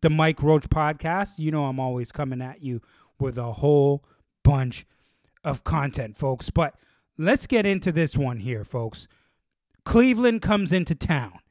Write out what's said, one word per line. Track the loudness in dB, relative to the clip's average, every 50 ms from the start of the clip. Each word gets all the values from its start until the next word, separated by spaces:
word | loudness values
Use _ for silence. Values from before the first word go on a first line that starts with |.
the | 2 2
Mike | 2 4 2 2 0 0
Roach | 2 4 4 4 4 2
Podcast. | 0 0 0 -2 -2 -4 -4 -4 -2 -2 -4 -6 -6 -6
You | -4 -4
know | -2 -2 -2
I'm | -2 -4 -4
always | -4 -4 -4 -6 -6 -8
coming | -6 -8 -6 -6 -6 -8
at | -8 -10 -12 -12 -10
you | -8 -8 -8 _ _ _ _ _ _ _ _
with | -6 -4 -4 -6
a | -6 -6
whole | -6 -2 2 4 4 6 6 4 2 0 _ _ _ _ _ _ _ _ _
bunch | 6 6 6 0 -4 -6 -10 -16 _ _ _ _ _ _ _ _ _ _ _ _
of | -6 -6 -4 _
content, | -2 -2 0 -2 -2 -4 -6 -8 -8 -8 -6
folks. | -4 -4 -4 -4 -6 -4
But | 0 0 0 0 -2 _ _ _ _ _ _ _ _ -4
let's | 0 2 2 2 0
get | 0 0 2 2
into | 2 0 0 0 -2
this | 0 0 0 0 0 -2
one | -2 -2 -4 -6
here, | -6 -6 -6 -6 -8
folks. | -8 -6 -6 -6 -6 -8 -12 -18 _ _ _ _ _ _ _ _ _ _ _ _ _ _ _ _
Cleveland | 2 4 4 6 6 4 4 2 2 2 2
comes | 0 0 0 2 2 2
into | 0 0 0 -2 -4
town | -4 -2 -2 0 0 -2 -6 -12 -18 _ _